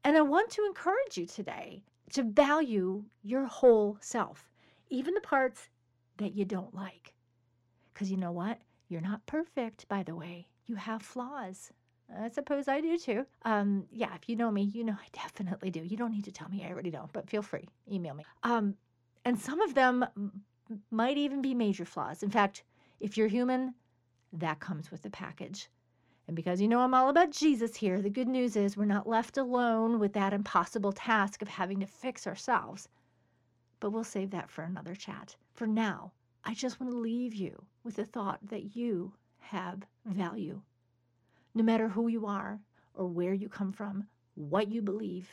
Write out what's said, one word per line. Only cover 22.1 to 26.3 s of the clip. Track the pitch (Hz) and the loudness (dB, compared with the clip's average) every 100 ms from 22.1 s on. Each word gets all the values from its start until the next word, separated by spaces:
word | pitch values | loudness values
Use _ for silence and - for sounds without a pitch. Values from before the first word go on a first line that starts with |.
| 160 | -4
In | 208 | 2
fact, | 226 196 - _ _ _ _ | 4 4 0 _ _ _ _
if | 208 214 | -4 2
you're | 214 | 2
human, | 220 247 254 254 247 _ _ _ _ _ | 4 2 2 -2 -6 _ _ _ _ _
that | 165 165 151 | -4 -2 -4
comes | - 156 160 | -6 -8 -8
with | - | -12
the | 208 | -12
package. | - - - - 202 - _ _ _ _ _ | -10 -12 -12 -12 -12 -16 _ _ _ _ _
And | - | -8